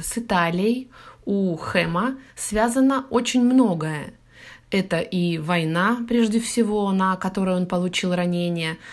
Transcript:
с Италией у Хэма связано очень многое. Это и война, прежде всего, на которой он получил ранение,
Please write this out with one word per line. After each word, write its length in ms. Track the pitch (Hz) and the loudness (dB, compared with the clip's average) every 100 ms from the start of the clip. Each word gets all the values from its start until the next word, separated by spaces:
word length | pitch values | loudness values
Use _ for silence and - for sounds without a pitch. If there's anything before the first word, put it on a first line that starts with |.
с 140 | - 233 | -6 -6
Италией 720 | 233 185 170 175 214 254 254 - - - | 0 0 2 0 0 -2 -6 -18 -20 -12
у 320 | - 202 185 165 | -4 -2 0 -2
Хэма 600 | - 185 165 170 240 269 - - | -2 0 0 0 -2 -6 -12 -12
связано 720 | - 208 240 254 269 269 262 | -4 0 2 4 2 2 0
очень 320 | 233 240 254 | -2 0 2
многое. 720 | 240 262 226 165 156 151 - - _ - - - _ | 4 6 4 2 -2 -6 -10 -16 _ -20 -20 -20 _
Это 280 | 196 190 170 | -2 0 -2
и 360 | - 180 175 160 | -2 -2 0 -2
война, 640 | 156 175 160 170 196 240 233 | 0 0 0 0 0 0 0
прежде 320 | 240 220 226 | 2 2 0
всего, 520 | - 247 208 214 202 | 0 0 0 0 0
на 240 | 190 190 185 | 2 2 0
которой 400 | 190 196 185 180 | -2 -2 0 0
он 120 | 180 | 0
получил 480 | 180 180 180 185 180 | 0 -2 -2 -2 0
ранение, 640 | 180 175 175 170 160 160 - | 0 0 -2 -2 -4 -6 -12